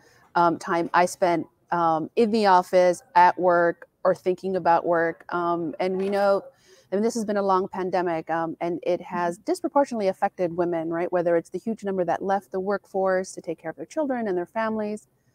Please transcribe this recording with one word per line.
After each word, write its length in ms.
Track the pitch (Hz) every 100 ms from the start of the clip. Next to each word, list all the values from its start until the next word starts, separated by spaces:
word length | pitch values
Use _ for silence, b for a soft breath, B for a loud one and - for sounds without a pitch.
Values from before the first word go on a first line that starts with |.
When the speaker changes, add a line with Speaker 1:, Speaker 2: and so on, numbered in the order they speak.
| b b b -
Speaker 1:
um, 240 | 170 151
time 300 | - 170 170
I 120 | 170 180
spent, 420 | - 185 165 - _ _
um, 380 | 170 165 160 - -
in 140 | 226
the 160 | 220 202
office, 540 | 180 180 185 180 175 - 175
at 240 | 180 -
work, 480 | 180 175 170 165 - _
or 100 | 185
thinking 440 | 175 - 180 185 185
about 280 | 170 170 -
work. 380 | 170 165 165 -
Um, 400 | 175 175 170 165 -
and 160 | 185 185
we 140 | 196
know, 340 | 202 202 196 - b b b b
and 100 | -
this 120 | 226
has 100 | 240
been 140 | 208 208
a 40 |
long 280 | 196 185 190
pandemic, 600 | - 185 180 175 165 160
um, 280 | 165 165 -
and 220 | 170 175
it 160 | - 175
has 380 | 175 175 175 170
Speaker 2:
Mm-hmm. 60 | -
Speaker 1:
disproportionately 640 | 359 - - 285 233 190
affected 420 | 190 202 - 180
women, 380 | 170 175 170 160
right? 200 | 165 175
Whether 240 | 180 175 170
it's 120 | 165
the 100 | 185
huge 260 | 226 220 196
number 180 | 190
that 180 | 175 160
left 300 | 190 196 190
the 80 | 190
workforce 720 | 185 196 - 196 190 185 190
to 100 | -
take 160 | - 165
care 140 | 160
of 60 | -
their 80 | 156
children 420 | - 294 254 220
and 100 | 180
their 80 | 175
families, 600 | 226 220 220 208 214 - _ _